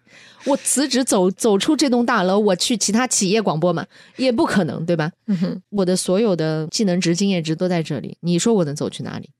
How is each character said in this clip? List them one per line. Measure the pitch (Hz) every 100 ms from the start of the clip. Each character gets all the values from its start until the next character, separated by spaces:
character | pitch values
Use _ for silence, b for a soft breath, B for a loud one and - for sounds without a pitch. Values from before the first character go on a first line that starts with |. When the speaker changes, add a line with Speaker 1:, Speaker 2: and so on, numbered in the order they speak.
| _ B B B -
Speaker 1:
我 | 285
辞 | - - 285
职 | 247
走， | 262 226 180
走 | 185 233 196
出 | 240 294
这 | 285
栋 | 240 240
大 | 233
楼， | 180 202
我 | 208 180
去 | -
其 | 226 -
他 | 214 247
企 | - 190
业 | 220
广 | 202 156
播 | 175
嘛？ | 165 - B B -
也 | 254
不 | 233 330
可 | -
能， | 160 113 165
对 | 175
吧？ | 151 - -
Speaker 2:
嗯 | 185
哼。 | 175 180 -
Speaker 1:
我 | 202
的 | 180
所 | 185 - 185
有 | 226
的 | 170 156 156 156
技 | -
能 | 208 175
值、 | 170
经 | 170 196
验 | 180
值 | 160
都 | 160 185
在 | 175
这 | 156 139
里， | - -
你 | 165 175
说 | 233
我 | 220
能 | 151
走 | 147 113
去 | -
哪 | 113 104
里？ | - _